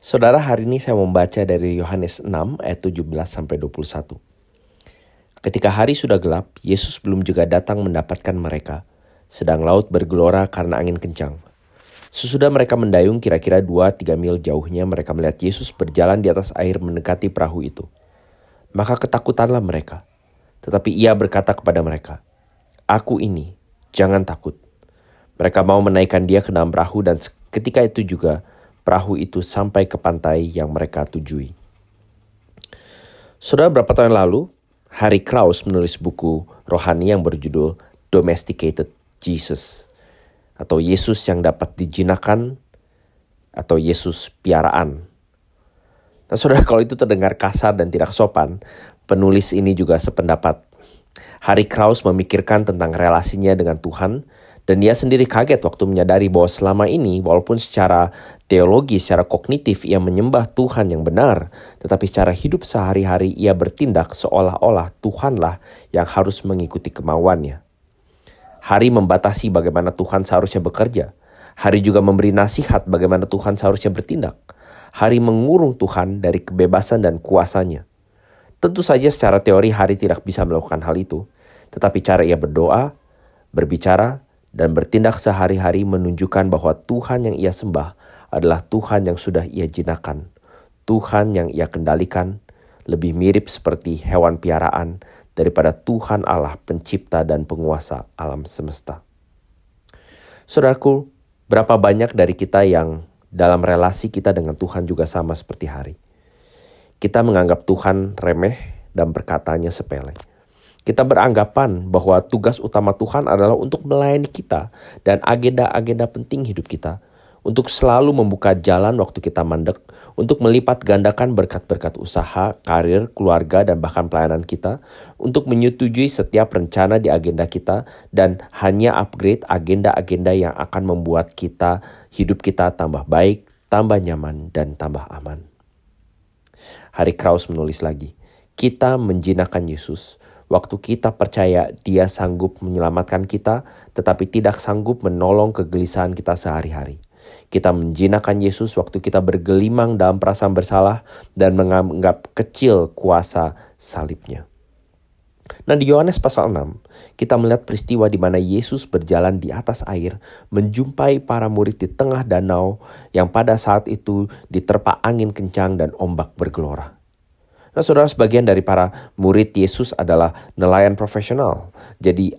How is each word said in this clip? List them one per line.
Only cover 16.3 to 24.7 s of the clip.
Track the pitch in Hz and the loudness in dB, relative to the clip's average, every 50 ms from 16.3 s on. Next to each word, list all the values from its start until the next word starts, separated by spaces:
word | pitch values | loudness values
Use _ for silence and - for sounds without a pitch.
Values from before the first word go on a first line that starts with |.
| 80 95 98 - - - | 0 0 -2 -6 -6 -4
air | 92 92 92 | -2 -2 -2
mendekati | 95 92 87 85 85 80 - 90 87 104 98 | -4 -4 -6 -6 -6 -4 -4 -4 -2 -4 -4
perahu | - - 78 80 82 87 67 | -2 -2 -2 -2 -2 -8 -8
itu. | 65 - - - - _ _ _ _ _ _ _ _ _ _ _ _ _ _ _ _ - | -10 -10 -14 -18 -18 _ _ _ _ _ _ _ _ _ _ _ _ _ _ _ _ -4
Maka | 120 117 123 123 - | -4 -2 -2 -2 -2
ketakutanlah | - - - 117 - - - - 117 120 123 120 101 | -2 -2 -2 -2 -2 -2 0 0 2 2 2 0 -2
mereka. | 92 80 78 80 - - 87 _ _ _ _ _ _ _ _ _ _ _ _ | -2 -6 -6 -8 -10 -18 -18 _ _ _ _ _ _ _ _ _ _ _ _
Tetapi | - - 95 101 - - | -6 -2 -2 -2 0 -2
ia | 78 92 110 113 107 | 0 4 4 4 4
berkata | 101 98 95 - 98 98 - 101 | 4 2 0 0 0 0 0 -2
kepada | - - - 90 87 | 0 0 0 0 2
mereka, | 80 80 78 78 - - 78 - _ _ _ _ _ _ _ _ _ _ _ _ _ | 0 -2 -6 -8 -10 -14 -18 -18 _ _ _ _ _ _ _ _ _ _ _ _ _
"Aku | - 104 110 - - 127 | 0 0 0 0 -2 -2
ini, | - - 104 92 82 76 87 95 _ _ _ _ _ _ _ - | -2 -2 -4 -4 -6 -8 -12 -16 _ _ _ _ _ _ _ 0
jangan | - 98 95 98 98 95 95 | 2 2 4 4 2 0 -2
takut." | 85 - - 76 73 _ _ _ | -8 -10 -10 -12 -12 _ _ _